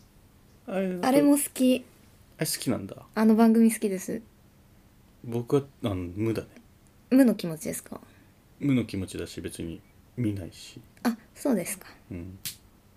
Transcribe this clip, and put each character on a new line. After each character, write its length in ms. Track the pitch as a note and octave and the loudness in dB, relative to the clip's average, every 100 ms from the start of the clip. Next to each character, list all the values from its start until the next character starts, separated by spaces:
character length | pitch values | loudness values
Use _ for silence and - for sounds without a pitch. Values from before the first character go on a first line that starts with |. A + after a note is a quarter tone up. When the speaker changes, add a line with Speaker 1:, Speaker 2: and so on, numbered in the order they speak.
| _ _ _ _ _ _ - | _ _ _ _ _ _ -8
Speaker 1:
あ 120 | F#3+ | -4
れ、 200 | F#3+ F3+ | -4 -2
Speaker 2:
あ 100 | A3 | 2
れ 100 | C#4 | 4
も 160 | C#4+ C#4+ | 6 4
好 60 | - | 2
き。 320 | - B3+ B3+ - - - _ _ - | 0 2 2 -2 -20 -20 _ _ -6
Speaker 1:
あ 40 | |
れ 40 | D#3+ | -6
好 80 | |
き 160 | - C#3+ | -4 -4
な 80 | G#2 | -4
ん 100 | G2 | -6
だ。 80 | - - - | -14 -10 2
Speaker 2:
あ 100 | A3 | 4
の 100 | A3 | 6
番 180 | A3+ | 6
組 180 | A3+ A3+ | 8 6
好 60 | A3+ | 4
き 100 | G#3+ | -4
で 100 | F#3 | -4
す。 220 | - A3+ - _ _ _ _ _ _ _ _ _ | -6 -10 -10 _ _ _ _ _ _ _ _ _
Speaker 1:
僕 320 | B2 A#2+ A#2+ C#3+ | -8 -6 0 -2
は、 80 | C#3 - | -2 -6
あ 60 | A#2 | -4
の、 60 | F#2 | -4
無 380 | F2+ F2+ A2+ | -6 -4 -2
だ 80 | G#2 | -2
ね。 80 | - - - _ _ _ - | -6 -14 -20 _ _ _ 0
Speaker 2:
無 140 | C4 | 4
の 120 | B3+ G#3+ | 6 4
気 120 | F3 | -6
持 100 | D#3 | -8
ち 60 | |
で 100 | - | -10
す 100 | - | -10
か？ 180 | - - - - _ _ _ - | -12 -18 -18 -20 _ _ _ -6
Speaker 1:
無 140 | C#3+ | 0
の 100 | C3 | 0
気 140 | G#2+ G2 | 0 -4
持 100 | F#2 | -6
ち 100 | F2+ | -8
だ 100 | E2+ | -10
し、 120 | - | -10
別 220 | F2+ - | -12 -10
に 180 | E2+ E2 - _ _ - | -10 -10 -16 _ _ -6
見 160 | A2+ | -4
な 120 | G2 E2+ | -4 -10
い 60 | |
し。 300 | - - - - _ | -14 -20 -20 -20 _
Speaker 2:
あ、 120 | B3 A3+ - - | -4 -4 -10 -8
そ 160 | D4 | -2
う 40 | G#3+ | -2
で 100 | E3+ | -2
す 120 | - | -10
か。 100 | - - - | -14 -20 -14
Speaker 1:
う 40 | F2 | -12
ん。 220 | F#2 F#2+ - - _ _ _ | -12 -12 -14 -14 _ _ _